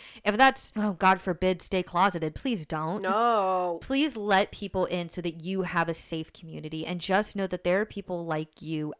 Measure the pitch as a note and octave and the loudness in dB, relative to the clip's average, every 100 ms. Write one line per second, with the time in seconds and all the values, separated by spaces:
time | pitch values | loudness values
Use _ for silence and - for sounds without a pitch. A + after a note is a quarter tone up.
0 | - - G#3 G#3 C4+ C4 - G#3+ G#3 F3 | -20 -6 0 6 6 6 -4 -2 -2 4
1 | F#3 F#3 - E3+ F#3 F3+ - F#3+ F3+ F3 | 4 4 2 0 0 0 -2 -2 0 4
2 | G3 F3+ D#3+ D#3+ C4+ G#3+ D3+ D#3 D#3+ G3 | 4 2 -4 -4 -4 -4 -4 -4 -2 -2
3 | F#3+ G#3 A#3+ A3+ F#3+ F#3 F3+ E3+ - C4+ | 0 2 4 4 2 2 0 -4 -2 0
4 | D4+ A#3 G#3 G3 G#3 - G3+ F#3+ F3 F3+ | 0 -2 2 2 2 -4 -6 -2 -2 -2
5 | E3+ - E3+ D#3+ E3 F#3+ F3 E3+ E3 D#3+ | -6 -6 -6 -6 -6 -4 -2 -2 -2 -4
6 | - D#3+ D#3+ - D#3+ D#3 D3+ D#3+ D#3+ F3+ | -6 -8 -8 -14 -14 -12 -8 -8 -6 -6
7 | - F#3+ G#3 G3+ F#3+ F3+ F3+ F#3+ G#3+ G3+ | 0 2 2 -2 -4 -2 2 2 0 -6
8 | F#3 F3 E3 D#3 D#3 - D#3 D#3+ D3+ | -6 -6 -2 -4 -4 -10 -6 -4 -4